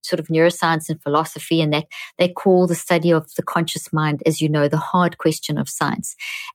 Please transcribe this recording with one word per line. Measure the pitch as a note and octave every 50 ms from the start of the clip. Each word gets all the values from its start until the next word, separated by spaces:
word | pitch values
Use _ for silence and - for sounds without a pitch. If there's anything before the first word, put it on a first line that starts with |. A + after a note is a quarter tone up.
sort | - - F3 D#3+
of | D#3
neuroscience | - D#3+ D#3+ E3 F3 F3 - F3+ E3 E3 D#3+ D#3+ -
and | D#3 - -
philosophy, | C#3+ D3 D3+ D#3+ - - D#3 - - E3 E3
and | D#3 D3+ D3
that | D3+ D#3 - - - - - -
they | - F3+ F3+
call | F3+ - - G3 F#3 F3+ F3+
the | F3 E3+
study | - - - F3 E3+ D#3+ E3+
of | E3 D#3+ D#3+ - -
the | - -
conscious | - - F3 E3 - - - - - -
mind, | D#3 D#3 D3+ D3 C#3+ -
as | D#3+ D#3 -
you | D#3 D3+
know, | D3+ D3+ D3
the | D3 D#3
hard | D#3 - - - F3+ F3 E3+ - -
question | - D#3+ D#3 - - - D3 D3
of | C#3+ -
science. | - - D#3 C#3 - - - - - - - - - - - -